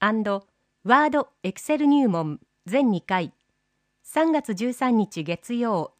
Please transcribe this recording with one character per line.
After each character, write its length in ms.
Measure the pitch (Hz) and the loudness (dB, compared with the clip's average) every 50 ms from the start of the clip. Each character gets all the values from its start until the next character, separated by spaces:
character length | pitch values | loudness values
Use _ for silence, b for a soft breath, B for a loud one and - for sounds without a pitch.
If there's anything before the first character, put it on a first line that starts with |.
ワ 80 | 196 214 | 0 0
ー 1040 | 220 220 208 208 202 196 196 _ _ _ _ _ _ _ - 190 247 285 302 302 | 0 0 -2 -2 -4 -4 -6 _ _ _ _ _ _ _ 2 4 4 4 4 4
ド、 180 | - 294 - - _ _ - | 2 0 -2 -2 _ _ -8
Excel 420 | 185 196 - - - 302 277 302 | -8 -8 -8 -4 -2 -2 2 4
入 240 | 285 285 285 269 226 | 4 4 4 4 2
門 320 | 175 165 160 151 147 - _ _ _ _ - | 0 0 -2 -4 -6 -10 _ _ _ _ -10
全 260 | 175 202 277 277 233 | -4 -2 0 2 2
二 120 | 196 170 - | 0 0 -2
回。 300 | - 190 185 170 - _ _ _ _ _ _ _ _ _ _ _ _ _ _ _ | -2 -2 -2 -2 -4 _ _ _ _ _ _ _ _ _ _ _ _ _ _ _
三 300 | - - 302 320 330 311 | -6 -2 0 0 2 2
月 220 | 294 285 - 208 | 0 -2 -4 -6
十 180 | 180 226 247 247 | -4 -4 -4 -4
三 240 | - 269 254 240 | -2 0 2 2
日 280 | 220 202 196 - 170 151 | 2 2 0 -4 -10 -6
月 300 | 160 170 - _ - 240 | -6 -6 -8 _ -8 -6
曜、 400 | 233 240 226 208 170 151 - _ - | -4 -2 -2 -2 -2 -4 -6 _ -16